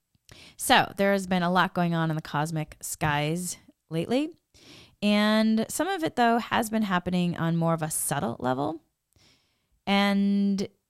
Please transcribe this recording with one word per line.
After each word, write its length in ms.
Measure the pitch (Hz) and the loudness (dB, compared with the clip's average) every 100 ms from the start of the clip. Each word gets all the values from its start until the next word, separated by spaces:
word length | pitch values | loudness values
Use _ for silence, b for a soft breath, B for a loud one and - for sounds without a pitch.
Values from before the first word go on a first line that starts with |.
| _ _ - B B B | _ _ -20 B B B
So 340 | - 240 - - | 2 4 2 0
there 140 | 196 | 2
has 140 | 196 185 | 2 0
been 160 | 185 | 0
a 80 | 175 | 2
lot 240 | 180 175 - | 2 2 0
going 180 | 175 | 0
on 160 | 165 160 | 0 0
in 60 | 156 | -2
the 60 | |
cosmic 560 | - 147 156 160 151 - | -4 -4 -2 -4 -8 -10
skies 760 | - - 156 147 147 170 180 - _ _ - | -12 -4 -2 0 0 -4 -6 -10 _ _ -8
lately. 400 | 160 - 254 320 - _ _ B B B B | -6 -2 -2 -2 -8 _ _ B B B B
And 680 | 208 208 214 220 220 220 - | 2 2 4 4 4 2 0
some 180 | - 330 | -2 -2
of 160 | 392 | -2
it, 120 | 311 - | -2 2
though, 240 | 233 233 | 2 2
has 320 | - 214 220 | 0 -2 0
been 100 | 220 | -2
happening 560 | 208 180 180 180 175 - | 0 -2 0 0 0 0
on 180 | 165 165 | 0 0
more 200 | 165 165 | 0 0
of 80 | |
a 80 | 156 | -2
subtle 460 | - - 143 208 - | -4 -4 -2 -4 -4
level. 420 | 127 127 311 320 _ _ _ _ b b b b b b - | -4 -2 -2 -6 _ _ _ _ b b b b b b 0
And 840 | 196 202 196 202 202 202 196 - _ | 2 4 4 2 2 2 0 -4 _